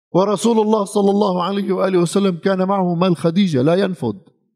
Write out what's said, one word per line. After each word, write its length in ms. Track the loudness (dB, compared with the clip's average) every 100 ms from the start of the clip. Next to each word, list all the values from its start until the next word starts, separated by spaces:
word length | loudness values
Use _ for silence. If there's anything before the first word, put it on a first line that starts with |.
| _
ورسول 480 | 0 0 0 0 2
الله 260 | 2 0 0
صلى 260 | 0 2
الله 320 | 2 0 0
عليه 300 | -2 -2 -2
وآله 260 | -2 0 0
وسلم 380 | 0 0 -2 -2
كان 300 | -2 0 0
معه 280 | 0 -2 0
مال 220 | 0 0
خديجة 440 | 0 0 0 2
لا 140 | 2 2
ينفد، 460 | 0 -4 -6 -6 -12 _ _